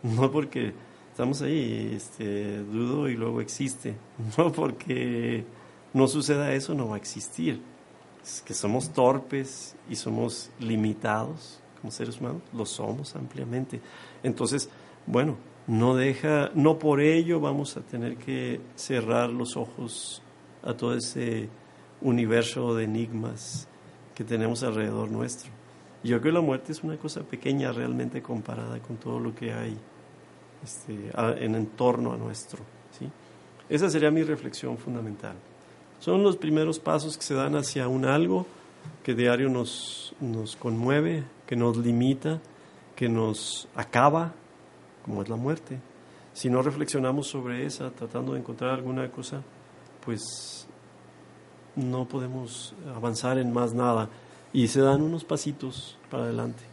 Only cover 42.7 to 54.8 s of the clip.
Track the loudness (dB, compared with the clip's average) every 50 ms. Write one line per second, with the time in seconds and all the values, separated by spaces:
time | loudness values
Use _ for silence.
42.7 | -20 -20 -20 -20 -6 -2 0 2 2 2 2 2 0 -2 -4 -6 -8 -8 -10 -10
43.7 | -8 -8 -6 2 4 8 8 8 6 6 0 -2 -6 -10 -20 -20 -20 -20 -20 -20
44.7 | -20 -20 -20 -20 -20 -14 -8 -6 -4 -4 -4 -4 -4 -2 0 -2 -2 -2 -4 -12
45.7 | -12 -12 -12 -16 -20 -20 -20 -20 -20 -20 -20 -18 -14 -4 0 4 4 4 4 2
46.7 | 0 0 -4 -2 0 0 2 2 2 0 -2 -4 -6 -6 -4 -4 -4 -4 -4 -4
47.7 | -6 -6 -8 -8 -8 -8 -10 -6 -4 -4 -4 -2 -4 -4 -6 -8 -8 -4 -2 0
48.7 | 0 0 -2 -4 -2 -2 -4 -4 -6 -10 -10 -8 -8 -10 -10 -12 -18 -20 -20 -20
49.7 | -20 -20 -20 -20 -20 -12 -6 -6 -6 -4 -6 -10 -10 -12 -12 -12 -14 -14 -16 -18
50.7 | -20 -20 -20 -20 -20 -20 -20 -20 -20 -20 -20 -20 -20 -20 -20 -20 -20 -20 -20 -10
51.7 | -4 -4 -2 0 0 -2 -2 -2 -4 -4 -4 -4 -6 -8 -8 -8 -10 -12 -12 -14
52.7 | -14 -14 -12 -10 -8 -2 -2 0 0 0 0 2 2 4 2 2 2 2 2 2
53.7 | 2 4 4 4 4 4 2 -2 -6 -14 -20 -20 -20 -20 -20 -2 4 4 4 6
54.7 | 6 8